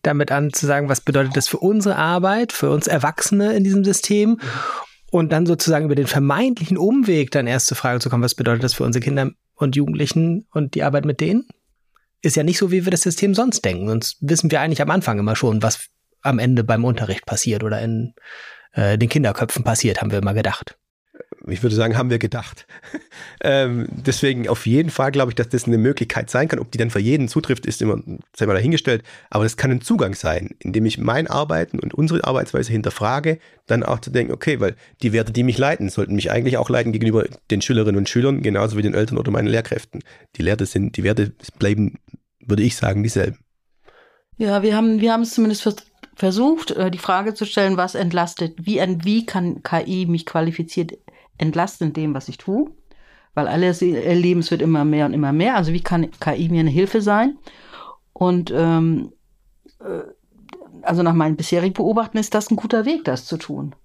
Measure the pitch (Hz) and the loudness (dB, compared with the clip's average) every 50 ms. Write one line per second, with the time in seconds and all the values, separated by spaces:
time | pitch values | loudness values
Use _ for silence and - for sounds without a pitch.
0 | - 156 147 143 143 - 135 143 147 147 - - 147 143 143 143 147 139 131 - | -2 0 0 0 0 0 0 0 0 -2 -2 -2 0 0 0 0 0 0 -2 -2
1 | - - 139 135 135 131 - 139 - - - - 170 190 220 214 196 202 185 - | 0 0 2 2 2 2 0 -2 -2 -2 -2 0 2 2 2 2 2 2 2 2
2 | 156 165 175 180 180 190 202 226 240 226 - - 147 139 147 151 - - 170 143 | 2 2 2 2 2 2 2 0 0 -2 -2 -2 0 2 2 2 2 0 0 2
3 | 131 147 - - - - 202 202 202 214 220 202 190 196 196 202 190 196 190 - | 0 0 -2 -2 -2 0 2 2 2 2 2 2 2 4 4 4 4 2 2 0
4 | - - 208 208 208 220 233 220 - 123 - - - - - - - - - _ | 0 2 2 4 4 4 2 0 -2 -6 -8 -6 -6 -6 -8 -10 -12 -14 -18 _
5 | - - - 170 165 151 160 160 175 170 170 160 - 165 160 147 156 147 143 143 | -6 -2 0 0 2 2 2 2 2 2 2 2 2 2 2 2 2 2 2 2
6 | 135 - - 139 139 139 139 180 247 269 240 - 165 - 185 175 170 208 262 277 | 2 2 2 2 2 2 2 2 0 0 0 -2 -2 -2 0 2 2 4 4 4
7 | 240 208 170 151 135 - - 143 120 117 127 123 - - 123 - - 123 123 120 | 4 4 2 2 2 0 0 0 0 0 0 0 0 0 -2 -2 -2 0 0 0
8 | - 127 123 120 120 117 - - 120 120 117 117 127 117 - - 127 120 117 127 | 0 0 0 2 2 2 0 0 0 0 0 2 2 0 0 0 0 0 0 0
9 | - 139 139 139 131 135 - _ _ _ _ - 147 135 131 143 143 156 156 151 | 0 0 0 0 -2 -2 -4 _ _ _ _ -2 0 0 2 2 0 0 0 -2
10 | 147 - - 160 165 170 170 208 - _ - 156 147 135 - 147 143 143 139 143 | -2 0 2 2 2 2 0 -2 -4 _ -4 -2 -2 -2 -2 -2 0 0 0 0
11 | 147 151 139 - 156 165 202 247 - - - _ _ _ _ _ _ _ _ _ | 0 0 -2 0 0 0 0 0 0 -4 -12 _ _ _ _ _ _ _ _ _
12 | _ _ _ _ - 156 - 156 147 165 170 - 202 175 185 190 175 185 180 - | _ _ _ _ -2 0 2 2 2 2 2 2 2 2 2 2 2 2 0 2
13 | - 180 165 - 202 202 190 220 247 254 - - - 98 87 87 98 107 110 113 | 0 0 0 2 2 2 4 4 2 2 0 0 0 -2 -2 -2 -2 0 0 0
14 | - - - - 147 143 165 156 - 156 160 139 147 160 156 - 143 147 170 190 | -2 -4 -6 -4 0 0 2 2 2 2 2 2 0 0 0 0 0 0 0 0
15 | - - 107 101 104 107 110 - 135 117 107 107 113 110 - - - - _ _ | 0 0 0 0 0 0 0 2 2 2 2 2 2 0 -2 -4 -8 -14 _ _
16 | _ _ _ _ - 139 127 107 120 127 127 120 110 120 113 113 120 127 117 117 | _ _ _ _ -2 0 0 2 2 2 2 2 2 2 2 2 2 2 0 0
17 | 117 98 95 - - - 113 - - 117 107 101 110 107 104 110 113 113 113 113 | -2 -4 -4 -6 -6 -6 -4 -4 -2 -2 -2 -2 -2 -2 -2 -2 -2 -2 -2 -2
18 | 117 117 - _ - - - - - - - - - _ - - 104 101 107 107 | -4 -6 -8 _ -20 -20 -20 -20 -20 -20 -20 -20 -20 _ -2 0 2 2 2 2
19 | 120 117 - 156 135 104 98 - 120 - - - 117 117 110 - - 110 - - | 2 2 2 2 2 2 0 -2 -4 -4 -2 -2 -2 0 0 0 0 0 0 0
20 | 110 104 101 101 101 98 98 110 104 98 - - - - - _ _ _ _ _ | -2 -2 -2 0 0 0 0 0 0 -2 -2 -6 -8 -14 -20 _ _ _ _ _
21 | _ _ - - - - - - - - 92 90 123 117 107 113 113 113 113 123 | _ _ -20 -20 -20 -20 -20 -14 -10 -8 -4 0 0 2 2 2 2 2 2 0
22 | 127 123 120 113 - 107 - 120 - - - - - - - - - - - - | 0 0 0 0 -2 -2 -4 -6 -10 -12 -16 -20 -20 -20 -20 -20 -16 -14 -14 -14
23 | - _ - - - - - - - 139 135 139 135 123 120 120 - - - - | -14 _ -20 -20 -20 -18 -10 -4 0 2 2 2 2 2 0 -2 -4 -4 -6 -6
24 | 131 135 - - 147 135 131 120 113 107 117 - - 113 120 147 165 156 - - | -2 -2 -2 0 0 0 0 0 0 -2 -2 0 2 2 4 4 2 2 0 -2
25 | 135 139 135 139 131 120 117 127 117 117 - 120 - 120 117 110 110 135 143 - | -2 0 2 0 0 0 0 -2 -2 -2 -2 -2 0 2 2 4 4 2 2 0
26 | 113 - - 117 117 - - 123 151 165 139 - - - - 117 113 117 - 101 | -2 -4 -4 -6 -4 -2 0 0 0 0 -2 -4 -6 -4 -4 -4 -2 -2 -2 0
27 | 104 120 147 147 127 113 - 156 - - 127 - - 110 - - - 107 104 110 | 0 2 2 2 0 0 -2 -2 0 -2 -2 -2 -4 -6 -4 -2 0 0 0 -2
28 | - - - - - _ _ - 110 104 95 92 113 156 165 - - 135 117 110 | -4 -8 -12 -14 -16 _ _ -2 0 0 2 2 2 2 0 0 2 0 0 -2
29 | - - - - - - - 104 110 110 - - - 131 127 127 - - 233 180 | -2 -8 -20 -20 -8 -4 -2 0 0 0 0 0 0 0 0 0 0 0 0 2
30 | 117 95 98 - - 80 82 87 92 - - - - 92 95 110 110 110 - 117 | 0 0 -2 -4 -2 -2 -2 -2 -4 -8 -12 -10 -6 -2 0 2 2 2 0 0
31 | 117 113 120 147 165 - - 139 151 147 80 80 87 - - - - - - - | -2 0 0 0 -2 -2 -2 -2 -2 0 -2 -2 -2 -2 -4 -6 -6 -4 -2 0
32 | 156 156 170 - - - 131 - - - - 135 123 117 113 113 113 127 - - | 0 2 2 0 0 0 0 -2 -2 -2 -2 -2 -2 -2 -2 -2 -2 -4 -4 -4
33 | 104 110 131 143 151 160 160 - _ - _ _ _ - 113 120 - - 117 113 | -2 -2 -2 0 0 -2 -2 -4 _ -16 _ _ _ -2 -2 0 0 -2 -4 -4
34 | - 131 131 123 117 - - - - 156 147 120 104 92 - - - - _ - | -4 -2 -2 -2 0 -2 -4 -4 -2 -2 -2 0 0 -2 -2 -4 -12 -20 _ -4
35 | 123 113 107 113 110 113 110 120 120 127 113 123 135 143 - - 101 95 - 107 | -2 0 2 0 0 0 0 0 2 2 2 2 2 0 0 0 -2 -4 -2 -2
36 | 101 - 101 101 - - - 120 123 127 127 117 117 - 123 123 113 117 110 110 | -2 0 0 -2 0 0 0 0 0 0 0 0 0 0 0 0 0 0 0 0
37 | 117 110 110 110 - - - - _ - 107 98 - - 127 113 107 107 101 98 | 2 2 2 2 0 0 -4 -8 _ -2 -2 -2 0 0 2 2 2 2 2 2
38 | 98 - - 120 127 139 139 - 135 110 98 101 107 110 107 104 104 104 95 101 | 0 0 0 2 2 2 2 0 0 0 0 0 0 0 0 0 0 0 0 0
39 | 110 117 123 - - - 117 117 107 107 110 113 113 - - - - - - - | 0 0 -2 -2 -2 0 0 0 0 0 0 0 -2 -2 -6 -6 -8 -10 -16 -16
40 | - - - - _ _ - - - 95 107 107 101 - - 101 98 - - 95 | -16 -18 -20 -20 _ _ -6 -2 0 0 0 0 -2 -2 -2 -2 -2 -2 -2 -2
41 | 98 98 110 107 104 101 - _ - - - - 101 101 107 104 104 - - - | -2 0 2 0 0 -2 -4 _ -20 -16 -6 -2 0 0 2 2 0 -2 -2 -8
42 | _ _ - - _ _ _ _ - 113 104 104 107 123 - - 120 107 98 104 | _ _ -20 -20 _ _ _ _ -4 -2 0 2 2 0 0 0 -2 -2 0 0
43 | 107 113 - 98 95 107 - - _ _ _ _ _ _ _ _ _ _ - _ | -2 0 0 0 0 -2 -4 -8 _ _ _ _ _ _ _ _ _ _ -20 _
44 | _ _ _ _ _ _ - - 220 202 202 202 196 214 208 220 226 226 220 208 | _ _ _ _ _ _ -8 -4 -2 0 0 2 2 2 2 2 2 2 2 2
45 | 220 226 226 226 233 226 - 233 220 214 208 208 - 220 208 - - _ _ _ | 2 2 2 2 0 0 0 2 2 2 2 0 -2 -4 -4 -4 -8 _ _ _
46 | - - _ - 190 185 185 214 254 302 330 320 - - - - 185 185 180 175 | -20 -20 _ -2 -2 0 2 2 2 2 2 0 -2 -4 -4 -2 -2 -2 -4 -4
47 | - - 180 185 202 220 214 - 214 202 - 208 196 190 190 180 180 180 - - | -2 0 0 0 0 -2 -4 -4 -6 -2 0 2 2 2 2 0 0 -2 -2 -2
48 | 190 170 170 175 175 170 - - 175 165 165 - 170 202 214 - 190 185 180 165 | -2 -2 0 0 -2 -2 -4 -6 -6 -6 -6 -6 -4 -2 0 0 0 0 -2 -2
49 | 165 202 214 233 226 - - 208 175 175 - - - - 170 165 - - 190 185 | 0 0 0 0 0 -2 -2 -2 -2 -2 -4 -6 -6 -2 -2 -2 -2 -2 -4 -2
50 | 185 170 170 160 160 - - 160 160 165 165 - 165 165 - 185 165 160 - - | 0 0 -2 -2 -2 -4 -4 -2 -2 -2 -2 -4 -6 -6 -4 -4 -6 -6 -8 -16
51 | _ - - - _ _ _ - 156 160 151 170 180 196 - - 170 151 - 156 | _ -20 -20 -20 _ _ _ -4 -2 0 0 0 -2 -2 -2 -4 -4 -4 -2 -2
52 | 156 151 139 135 - - 147 - - 190 196 254 302 - - - - - - - | -2 -2 -4 -4 -6 -10 -14 -10 -6 -4 -2 -2 -2 -4 -6 -18 -20 -20 -20 -20
53 | - - - _ _ _ - 147 143 - - 165 185 180 170 - 180 180 156 117 | -20 -20 -20 _ _ _ -4 -4 -2 0 0 0 2 0 0 2 0 0 0 0
54 | - 175 170 175 175 180 175 170 165 - 165 160 165 165 160 147 143 151 151 151 | 0 2 2 4 4 4 2 2 0 0 0 0 2 2 2 2 2 2 2 2
55 | 147 - - 151 147 139 143 156 185 247 262 202 165 156 165 175 - - 175 170 | 0 0 0 0 0 0 2 2 2 2 2 0 0 0 0 -2 -2 0 0 0
56 | 160 156 - - - 156 143 - 165 165 175 165 160 151 135 175 196 196 - 220 | 0 -2 -4 -6 -4 -4 -2 0 0 0 2 2 2 2 2 2 2 2 0 0
57 | 202 208 208 214 240 277 285 - - - - - - - - - - - - - | 2 2 2 2 2 0 -2 -6 -12 -20 -20 -20 -20 -20 -20 -20 -20 -20 -20 -20
58 | _ _ - - 180 180 180 180 165 - 120 151 165 165 165 160 165 165 160 - | _ _ -4 0 2 2 2 2 0 0 0 0 2 2 4 4 4 2 2 0
59 | - - - _ _ _ _ _ _ _ _ _ _ - _ - 220 196 175 156 | -2 -6 -12 _ _ _ _ _ _ _ _ _ _ -20 _ -16 -12 -10 -8 -10
60 | 127 - - _ _ _ _ - - - - - - - - - - - 170 170 | -10 -12 -18 _ _ _ _ -20 -20 -20 -20 -20 -20 -20 -18 -8 -4 -2 0 2
61 | 170 165 170 165 156 160 156 156 160 - 180 170 175 190 185 226 - 196 208 233 | 2 2 4 2 2 2 0 -2 -2 -2 -2 0 0 0 0 0 0 0 2 0
62 | 220 - - 214 208 - - 214 208 - 220 208 - 214 240 - 208 277 330 320 | -2 -2 -2 -4 -2 -2 -2 -2 0 0 -2 -2 0 0 0 0 0 0 -2 -2
63 | 330 147 127 127 - - 165 160 - - 147 139 147 143 - - | -2 -4 -4 -4 -6 -8 -10 -8 -8 -8 -8 -8 -8 -10 -12 -14